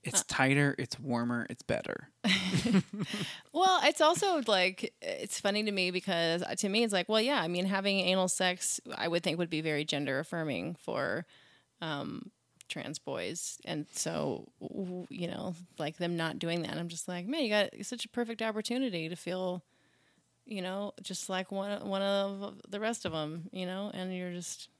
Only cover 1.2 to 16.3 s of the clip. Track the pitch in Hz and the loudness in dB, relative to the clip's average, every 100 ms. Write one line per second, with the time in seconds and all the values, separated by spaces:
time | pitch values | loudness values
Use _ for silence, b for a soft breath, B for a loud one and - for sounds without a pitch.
1.2 | 120 120 - - - - - - - _ | 0 -2 -4 -10 -2 -2 -2 -6 -8 _
2.2 | 208 196 185 185 202 185 - 202 196 208 | 2 4 4 2 6 4 4 -4 -4 -4
3.2 | B B B 294 370 359 269 302 311 339 | B B B 4 6 6 4 6 6 6
4.2 | 403 339 226 196 185 185 - _ 87 85 | 4 2 4 4 4 2 -8 _ -8 -6
5.2 | - - 202 208 214 196 180 180 185 170 | -4 0 0 2 0 2 0 0 0 2
6.2 | 165 170 - - 202 208 233 196 175 220 | 4 2 0 -2 2 2 4 2 4 4
7.2 | 240 285 180 175 190 196 196 196 185 190 | 4 2 2 2 2 2 2 4 4 4
8.2 | 185 - 185 180 - - - - 170 170 | 4 4 2 2 -2 -4 -6 -4 0 2
9.2 | 175 170 170 160 160 151 156 143 143 135 | 0 0 0 0 0 0 0 0 0 -2
10.2 | 156 170 156 107 127 170 - - 135 107 | -2 -4 -2 -2 -4 -6 -4 -2 0 -2
11.2 | - b b b b _ 160 143 147 - | -6 b b b b _ -4 -4 -4 -6
12.2 | - _ _ _ - - 135 156 - 131 | -10 _ _ _ -12 -8 -8 -8 -6 -4
13.2 | 90 165 - - - 160 147 - 160 165 | -4 -4 -8 -8 -6 -6 -4 -4 -2 0
14.2 | 147 92 - _ - - 185 180 175 - | -2 -4 -8 _ -10 -6 -6 -6 -8 -6
15.2 | 175 - - 170 180 - 151 160 175 170 | -6 -4 -6 -8 -14 -6 -6 -2 -2 0
16.2 | 165 | -2